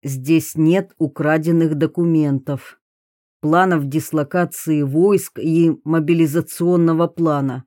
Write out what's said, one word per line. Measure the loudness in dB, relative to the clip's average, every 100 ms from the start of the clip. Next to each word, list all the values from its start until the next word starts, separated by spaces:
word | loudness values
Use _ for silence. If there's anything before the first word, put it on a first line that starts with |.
Здесь | -8 -8 0 0 0 0
нет | 2 2 0 _
украденных | -6 -2 0 0 2 2 2 0
документов, | -2 0 0 2 2 -2 -4 -10 -10 -20 _ _ _ _ _ _
планов | 0 2 2 0 -2
дислокации | -4 -4 -4 -2 -2 -4 -6 -4 -2
войск | 0 2 2 2 -2 -8
и | -2 2 2 0 -2
мобилизационного | -2 0 2 2 0 -4 -4 0 2 2 2 -2
плана. | -2 -2 0 -2 -6